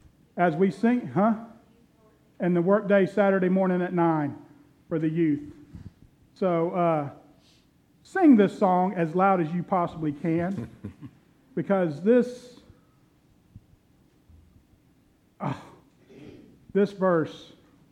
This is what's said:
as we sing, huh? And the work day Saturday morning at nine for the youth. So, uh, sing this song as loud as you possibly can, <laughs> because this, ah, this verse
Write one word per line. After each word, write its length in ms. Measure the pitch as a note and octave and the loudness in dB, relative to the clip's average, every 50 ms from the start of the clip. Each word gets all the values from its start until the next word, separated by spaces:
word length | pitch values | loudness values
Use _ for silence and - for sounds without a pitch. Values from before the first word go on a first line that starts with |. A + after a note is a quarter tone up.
| - - _ _ _ _ - | -20 -20 _ _ _ _ -4
as 180 | - F3 F3+ D3+ | 0 0 0 2
we 140 | E3 G3 G3 | 2 0 0
sing, 400 | - - - A3+ B3 A#3+ - C#3+ A#2 | 0 0 0 0 0 0 -2 -4 -2
huh? 200 | E3 G3+ A#3 G#3+ A3 - - - - _ _ _ _ _ _ _ _ _ _ _ _ _ _ _ - | 0 2 0 0 -2 -6 -18 -20 -20 _ _ _ _ _ _ _ _ _ _ _ _ _ _ _ -4
And 160 | F#3+ F3 F3 | -2 0 0
the 60 | F3 | 0
work 260 | E3 F#3+ G3+ G#3+ G#3 F#3 | 2 2 2 2 2 2
day 180 | G3+ G3+ F#3+ | 2 2 2
Saturday 420 | F#3+ - G#3+ G3+ G3 G3 F#3+ F#3 F3+ | 2 0 0 2 2 2 2 2 0
morning 340 | F#3 F#3+ F#3+ F#3 F3+ F3+ | 0 0 0 0 0 -2
at 100 | F3+ F3+ | -2 -2
nine 440 | F#3 F3 E3+ E3 D#3+ D3+ D3 C3+ - - - - - _ _ _ _ _ _ - | 0 0 0 2 0 0 -2 -4 -8 -10 -18 -20 -20 _ _ _ _ _ _ -8
for 100 | E3+ D#3+ | -6 -4
the 100 | D#3+ D#3+ | -2 -2
youth. 440 | D#3 E3+ E3 D#3 C#3+ C#3+ - - - - - - - - - - _ _ - - _ _ _ _ _ | -2 0 0 0 0 -2 -6 -12 -20 -20 -20 -20 -20 -20 -20 -20 _ _ -20 -20 _ _ _ _ _
So, 360 | - G3+ F#3 E3+ E3 E3 F3 | -4 -2 -2 0 0 -2 -2
uh, 380 | F#3+ F3+ E3+ E3+ D#3+ D3+ C#3+ C#3 - - - _ _ _ _ _ _ _ _ _ _ _ _ _ _ _ | -2 0 0 0 0 0 -4 -6 -12 -18 -20 _ _ _ _ _ _ _ _ _ _ _ _ _ _ _
sing 340 | _ - - F#4+ F4+ D4+ B3+ | _ -8 -2 4 6 6 8
this 220 | G#3 G3 - - - | 8 6 4 2 0
song 360 | G#3+ F#3 F#3 F3+ F#3 F#3+ G3+ | 2 2 2 2 0 0 -2
as 200 | F3+ E3+ D#3 D#3+ | -2 -4 -2 0
loud 260 | F3+ F#3+ G3 F#3+ F3+ | 2 2 2 2 2
as 100 | E3 D3+ | 0 -2
you 100 | E3+ F3 | -4 -6
possibly 500 | D#3 - G3 F3+ E3+ - - D#3+ D#3 D3+ | -4 -2 -2 -2 -2 -2 -4 -6 -6 -6
can, 560 | C#3+ D3 - E3 D#3+ E3+ E3+ F#3 G3 D3 A#2 - - - - G2 - - - - - | -6 -4 -4 -2 -2 -2 -2 -4 -6 -8 -10 -12 -14 -16 -16 -16 -16 -16 -20 -20 -20
<laughs> 400 | _ _ _ _ _ _ _ - | _ _ _ _ _ _ _ -8
because 480 | F3 D#3 - G3 F#3+ F3+ E3 C#3+ C#3+ | -6 -2 0 0 0 0 -2 -4 -2
this, 580 | F3 G#3+ B3 B3 A#3+ B3 - - - - - - - - - _ _ _ _ _ _ _ _ _ _ _ _ _ _ _ - - _ _ _ _ _ _ _ _ _ _ _ _ _ _ - - _ _ _ _ _ _ _ _ _ _ _ _ _ _ _ _ _ _ _ - | 2 4 4 4 2 0 -4 -14 -18 -20 -20 -20 -20 -20 -20 _ _ _ _ _ _ _ _ _ _ _ _ _ _ _ -20 -20 _ _ _ _ _ _ _ _ _ _ _ _ _ _ -20 -20 _ _ _ _ _ _ _ _ _ _ _ _ _ _ _ _ _ _ _ -10
ah, 160 | G3 - - - - - - - _ _ _ _ _ - - - - - - - - - _ _ _ - | -8 -8 -8 -10 -14 -20 -20 -20 _ _ _ _ _ -20 -20 -20 -20 -20 -20 -20 -20 -20 _ _ _ -4
this 180 | - G3 G3+ G3 | -2 0 0 0
verse 640 | - - F#3+ F#3 F3 E3 D3 - - - - - - _ _ _ _ _ _ _ | -2 -2 0 0 2 0 -2 -4 -8 -18 -20 -20 -20 _ _ _ _ _ _ _